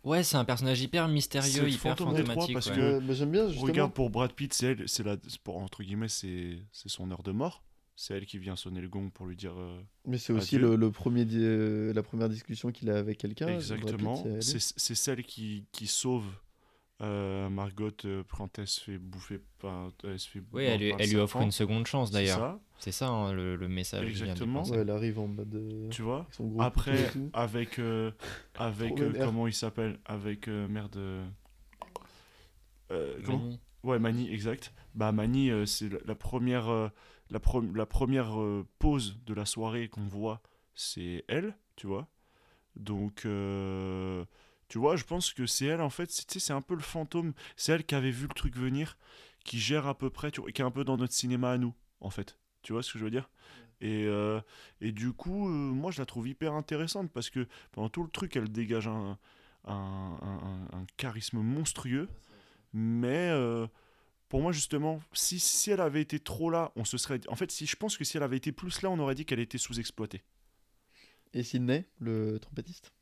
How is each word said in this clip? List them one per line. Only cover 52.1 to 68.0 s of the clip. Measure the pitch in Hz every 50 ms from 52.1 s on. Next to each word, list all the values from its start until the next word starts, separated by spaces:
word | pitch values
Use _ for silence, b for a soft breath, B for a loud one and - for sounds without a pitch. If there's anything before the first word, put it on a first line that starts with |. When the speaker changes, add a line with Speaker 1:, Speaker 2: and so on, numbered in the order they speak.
Speaker 2:
fait. | - - 101 - - _ _ _ _ _
Tu | - - 110
vois | 117
ce | 127 -
que | - 113
je | 110
veux | 107
dire ? | 113 131 131 - B B B B B B B B B _
Speaker 3:
Ouais. | - 107
Speaker 2:
Et, | 110 107 107
euh, | 104 104 104 104 104 107 110 107 B B B B B B B
et | - 113
du | 110 104 117 127 120
coup, | - - 175 185 202 202 190
euh, |
moi, | 165 147 143 135 127 135 151 185
je | 175 143
la | 131
trouve | - - 123 113 131
hyper | 135 _ 156 156
intéressante | 147 151 151 - 160 147 165 165 - 196 190 160
parce | _ 120 113 -
que | - 131 123 B B B B B
pendant | - 104 107 110
tout | - 170
le | 170 160
truc, | - - 196 - -
elle | 131 110 107
dégage | 107 113 117 104 117 113 104
un, | 113 110 110 101 98 98 - b b b b b b b b -
un, | 98 101 98 95 95 95 95 95 92 85 -
un, | - 98 98 85 - 98 95 92 92 - -
un, | 92
un | 92 - _ -
charisme | - 131 110 113 107 - - 113
monstrueux. | 107 113 131 151 160 - - - - 127 123 139
Speaker 3:
Ouais, | 170 202 b b
c'est | b b b
vrai. | b b b b b b b -
Speaker 2:
Mais, | 110 113 113 117 120 120 123 135 165 180 175
euh, | 160 143 123 117 117 117 113 110 b b b b b b b b b b _ _
pour | - 135
moi, | 151 175
justement, | 175 151 - - 156 143 151 156 160 156 156 _ -
si, | - - - 180 180
si | - - - - - 208
elle | 202 185
avait | 180 151 139 156
été | 151 - 151 147
trop | _ - - 107 165 170
là, | 165 165 165 - _
on | 113 110
se | - - 123
serait, | - - 143 120 - -
en | -
fait, | - 190 -
si, | - - 156
je | 147 -
pense | - 214 214 -
que | -